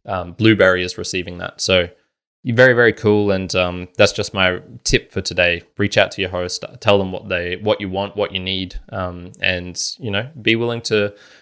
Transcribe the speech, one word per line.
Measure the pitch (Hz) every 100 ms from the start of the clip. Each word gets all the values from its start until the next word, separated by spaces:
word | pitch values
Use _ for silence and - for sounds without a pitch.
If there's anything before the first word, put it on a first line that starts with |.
| -
um, | 95 87
Blueberry | 87 110 104 92 92
is | 92 -
receiving | - 95 87 87
that. | 90 -
So | - 95 85 - _ _ _ _
very, | - 117 127
very | 120 117
cool. | 101 110 104 104
And, | 95 92
um, | 92 90 90 90 -
that's | 101
just | - 101
my | 101 92 90 - 120
tip | - 123 -
for | -
today. | 90 87 87 87 - -
Reach | 101 -
out | 95
to | -
your | 92
host, | 92 90 - - 123
tell | - 101
them | 95
what | 92 101
they, | 92 87 90
what | 104 -
you | 98
want, | 92 101 101
what | 104
you | 95
need, | 92 95 92 - -
um, | 101 90 90 90 -
and, | 95 92 90 90 - -
you | 147
know, | 98 127 156
be | 110 113
willing | 117 117
to, | 113 107 104 - - -